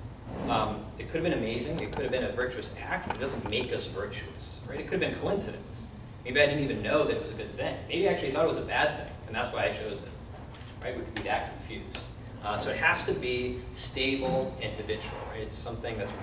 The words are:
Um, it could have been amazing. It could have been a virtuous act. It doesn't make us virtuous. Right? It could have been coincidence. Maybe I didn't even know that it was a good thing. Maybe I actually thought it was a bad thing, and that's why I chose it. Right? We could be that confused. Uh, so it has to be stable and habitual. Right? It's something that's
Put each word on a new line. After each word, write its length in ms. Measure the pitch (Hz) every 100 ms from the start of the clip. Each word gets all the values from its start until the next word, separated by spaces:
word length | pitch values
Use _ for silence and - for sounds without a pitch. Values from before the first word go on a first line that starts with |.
| - - - - -
Um, 340 | 110 107 - - -
it 120 | -
could 140 | 165
have 80 | 170
been 80 | 131
amazing. 400 | 110 120 - 165
It 140 | -
could 100 | -
have 80 | 135
been 140 | 127 123
a 60 |
virtuous 400 | - 123 110 - -
act. 340 | - 175 - -
It 40 |
doesn't 300 | 135 117 -
make 220 | 123 -
us 160 | - -
virtuous. 720 | - 104 - - - - - -
Right? 120 | 143
It 80 | -
could 140 | -
have 100 | 139
been 80 | -
coincidence. 640 | 156 196 - - - - - - - - 120
Maybe 160 | 139
I 60 | 147
didn't 160 | 147
even 180 | 135 107
know 240 | 104 - -
that 100 | -
it 60 |
was 100 | -
a 40 | -
good 160 | -
thing. 260 | - - - -
Maybe 220 | 170 190
I 20 |
actually 200 | - 143
thought 120 | 147
it 60 | 160
was 80 | -
a 40 |
bad 360 | - 127 147 -
thing, 160 | - - -
and 80 | 110
that's 180 | 120
why 120 | 117 101
I 60 |
chose 280 | 104 107 101
it. 100 | - - - - - - - -
Right? 160 | 123 123
We 60 |
could 120 | - 110
be 60 |
that 360 | 104 104 - -
confused. 460 | - 107 104 - - - - -
Uh, 140 | 104 104
so 120 | -
it 80 | -
has 280 | 160 - -
to 80 |
be 480 | 131 123 123 123 123 -
stable 840 | - - 135 135 135 131 - - -
and 120 | 107
habitual. 440 | 104 104 107 - 104 104
Right? 100 | 113
It's 140 | 107 -
something 420 | 120 113 120 110
that's 140 | 101 -